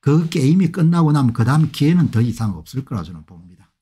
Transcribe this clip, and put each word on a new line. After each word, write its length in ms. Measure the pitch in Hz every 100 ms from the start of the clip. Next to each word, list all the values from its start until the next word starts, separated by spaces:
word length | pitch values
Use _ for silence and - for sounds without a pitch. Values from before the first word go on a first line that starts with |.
그 280 | - 151 160
게임이 440 | 175 131 175 175
끝나고 400 | 190 165 170 156
나면 200 | 147 127
그다음 380 | 117 117 147 156
기회는 400 | - 147 175 147
더 100 | 110
이상 360 | 120 113 110 85
없을 280 | 80 131
거라 200 | 135 117
저는 200 | 85 85
봅니다. 460 | 76 87 87 87 _ _